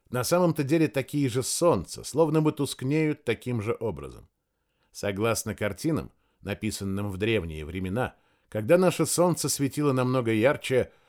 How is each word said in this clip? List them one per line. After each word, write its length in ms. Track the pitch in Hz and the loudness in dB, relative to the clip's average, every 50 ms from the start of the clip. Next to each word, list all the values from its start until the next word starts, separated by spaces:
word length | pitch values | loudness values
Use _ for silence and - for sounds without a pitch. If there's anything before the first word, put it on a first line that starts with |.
| _ _ 117 | _ _ -6
на 100 | 123 117 | -4 -2
самом-то 400 | - 175 180 180 170 - - 143 | 0 2 4 4 4 2 0 0
деле 240 | 127 165 165 156 | 2 2 2 2
такие 400 | - - 135 127 - 143 147 139 | 2 0 -2 -4 -2 -2 0 0
же 140 | 123 104 131 | 0 0 -2
солнца, 640 | 117 - - - 180 175 131 92 76 - - - - | -2 -2 -2 2 2 4 4 2 0 -6 -12 -14 -12
словно 400 | - - 147 170 151 156 160 156 | -2 0 2 2 4 4 4 2
бы 80 | 151 | 2
тускнеют 720 | 147 - 143 - - - 127 131 147 160 156 151 143 - _ | 2 0 -2 -4 -4 -6 -4 -2 0 0 0 0 -2 -2 _
таким 400 | - 110 - - 123 123 110 101 | -4 -4 -4 -4 -4 -4 -2 -2
же 120 | 117 117 - | -4 -4 -4
образом. 500 | 117 107 80 69 71 64 60 - - _ _ _ _ _ _ _ _ _ _ _ _ _ | -4 -6 -6 -6 -10 -14 -16 -18 -20 _ _ _ _ _ _ _ _ _ _ _ _ _
Согласно 640 | - - - 104 98 98 110 117 107 - - 110 101 | -10 -6 -4 -4 -2 0 0 0 0 -2 -4 -6 -6
картинам, 560 | - 107 101 95 - - 165 151 98 65 - - _ _ _ _ _ | -4 -4 -4 -4 -4 -4 -2 -2 -2 -4 -8 -14 _ _ _ _ _
написанным 680 | - 95 104 - 107 110 - - 98 98 98 101 104 104 | -8 -8 -6 -4 -4 -6 -4 -4 -4 -4 -4 -4 -4 -6
в 80 | 92 | -4
древние 480 | 92 107 113 113 104 85 82 78 78 76 | -2 0 0 0 0 -2 -4 -8 -8 -8
времена, 500 | 76 87 92 92 92 95 127 120 - - _ _ _ _ _ _ | -8 -6 -6 -4 -4 -2 -2 -4 -4 -6 _ _ _ _ _ _
когда 300 | _ - 110 107 113 170 | _ -6 -4 2 4 4
наше 300 | 180 185 175 - - 156 | 6 6 4 2 2 0
солнце 420 | - - 165 175 180 156 - - 135 | 0 2 2 2 2 2 0 -2 -2
светило 420 | - - 143 131 - 147 147 143 | -2 -2 -2 -2 -2 0 2 2
намного 400 | 127 131 127 127 127 131 113 113 | 2 2 2 2 0 0 2 2
ярче, 600 | 113 107 113 143 151 - - - 131 123 104 - _ _ _ | 4 4 4 4 2 0 -2 0 2 2 0 0 _ _ _